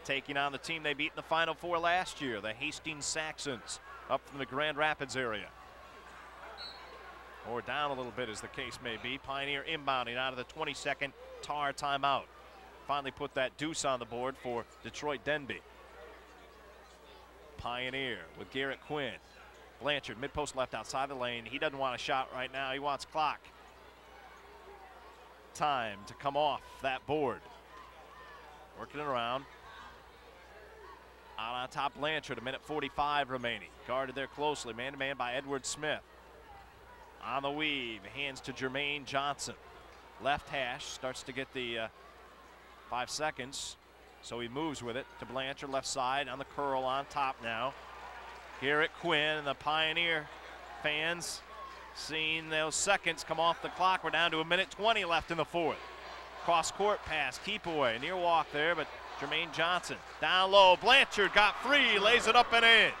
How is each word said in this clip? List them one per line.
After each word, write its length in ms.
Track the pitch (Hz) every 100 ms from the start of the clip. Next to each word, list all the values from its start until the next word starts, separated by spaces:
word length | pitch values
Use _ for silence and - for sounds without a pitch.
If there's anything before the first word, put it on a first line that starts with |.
taking 340 | - 135 - 143
on 140 | 143
the 60 | 139
team 260 | - 165
they 100 | 151
beat 180 | 139 156
in 40 | -
the 80 |
Final 320 | - 160 165 156
Four 240 | 175 170
last 420 | 170 175 180 -
year, 180 | 139 110
the 140 | 104
Hastings 520 | 110 147 143 - 151 139
Saxons, 720 | 160 156 151 143 120 - - - - -
up 120 | 135 -
from 80 | 143
the 80 | 131
Grand 320 | 131 151 147
Rapids 380 | 151 151 135 123
area. 320 | 123 107 85 - - - - - - - - - - - - - - - - - - - 107
Or 100 | 120
down 300 | 110 135 147
a 20 |
little 200 | 131 127 110
bit, 140 | 123
as 120 | 104
the 60 | 113
case 300 | - 127 -
may 140 | 123 110
be. 160 | 123 135
Pioneer 480 | - 135 139 143 139
inbounding 500 | 160 139 135 120 120
out 160 | 131
of 40 | 127
the 60 |
twenty-second 680 | 123 156 156 131 147 135 139 - - -
Tar 320 | - 147 143
timeout. 520 | 135 147 139 139 131 90 - - - - - -
Finally 240 | 143 135
put 220 | - 143
that 240 | - 127 -
deuce 280 | 151 160 147
on 140 | 127
the 60 | 117
board 300 | 117 127 131
for 280 | 127 120 110 -
Detroit 380 | 113 - 147 139 -
Denby. 360 | 151 127 95 - - - - - - - - - - - - - - - - - - - -
Pioneer 640 | 120 120 127 131 135 104 85 -
with 140 | 95
Garrett 280 | 131 135 127 -
Quinn. 300 | 147 131 90 - - - - - -
Blanchard, 380 | 127 147 - 110
mid-post 360 | 135 - 147 135
left 180 | 127
outside 340 | 123 107 135 139
the 80 | 135
lane. 300 | 123 120 113
He 140 | 135
doesn't 180 | 156 135
want 160 | 135
a 40 | 120
shot 300 | - 139 131
right 180 | 127 127
now. 220 | 131 135
He 60 | 135
wants 260 | 143 139 -
clock. 340 | 160 151 117 - - - - - - - - - - - - - - - - - - - - -
Time 460 | - 151 139 113 101 -
to 60 | -
come 200 | 143 143
off 260 | 151 123 - -
that 240 | 135 131 -
board. 360 | 151 139 95 - - - - - - - - - - - - - -
Working 220 | 113 139
it 40 | 147
around. 400 | 123 117 131 139 - - - - - - - - - - - - - - - - - - -
Out 160 | 110
on 160 | 123 131
top, 260 | 151 143 131
Blanchard, 440 | 147 156 - 123
a 20 |
minute 200 | 120 135
forty-five 640 | - 151 139 - 147 147 131
remaining. 400 | 131 120 110 87 - -
Guarded 280 | 127 131 127
there 120 | 131
closely, 460 | - 147 143 123
man-to-man 420 | 113 127 139 135 139
by 180 | 123
Edward 320 | 123 139 139 -
Smith. 360 | - 151 131 - - - - - - - - - - - -
On 200 | 107 131
the 80 | 139
weave, 500 | 147 156 143 120 107 95 120
hands 260 | 143 131
to 120 | -
Jermaine 520 | 127 131 131 143 147 131
Johnson. 500 | 135 143 139 - 104 - - - - - -
Left 260 | 120 147 -
hash, 360 | 151 123 135 -
starts 360 | - 131 131
to 80 | -
get 200 | 127 131
the, 260 | 131 120 117
uh, 80 | 110 - - - - - - - - - -
five 220 | 120 123
seconds. 680 | - 151 147 127 139 - - - - - -
So 160 | - 120
he 80 | 120
moves 340 | 127 160 131
with 160 | 120 117
it 80 | - -
to 60 | 113
Blanchard, 420 | 123 131 139 143
left 160 | 135 -
side, 420 | 139 127 135 139
on 120 | 131
the 60 | 135
curl, 380 | - 143 131
on 220 | 131 135 139
top 240 | 147 135 135
now. 320 | 117 113 127 139 - - - - - - - -
Garrett 300 | 131 151 160 -
Quinn 380 | 170 156 151 156
and 80 | 143
the 80 |
Pioneer 760 | 135 147 156 160 160 170 160 147 - - - - -
fans 600 | 151 151 160 175 160 - - - - - -
seeing 560 | - - 156 156 160 160
those 240 | 156 156
seconds 500 | - - 196 175 160
come 160 | - 160
off 220 | 165 165
the 80 | 160
clock. 340 | - 180 185
We're 60 | 160
down 220 | 151 170
to 80 | 160
a 60 | 160
minute 260 | 175 190
twenty 340 | - 208 220 180
left 240 | 165 -
in 80 | 165
the 80 | 147
fourth. 320 | 170 156 107 - - - - - -
Cross 280 | - 170 156
court 280 | - 202 202 -
pass, 340 | 156 139 - -
keep 220 | 208 175
away, 320 | 160 131 113
near 140 | 143 185
walk 320 | 175 165 151
there, 220 | 143 156
but 140 | 170 143 - - -
Jermaine 340 | 143 151 165
Johnson 440 | 143 165 180 - 131 - -
down 300 | 156 180 190
low. 240 | 196 190 175
Blanchard 560 | 202 269 240 - 190
got 280 | 196 208 -
free, 380 | 240 285 254 208
lays 260 | 202 240 214
it 100 | 233
up 160 | 240
and 140 | 233 233
in. 260 | 226 185 107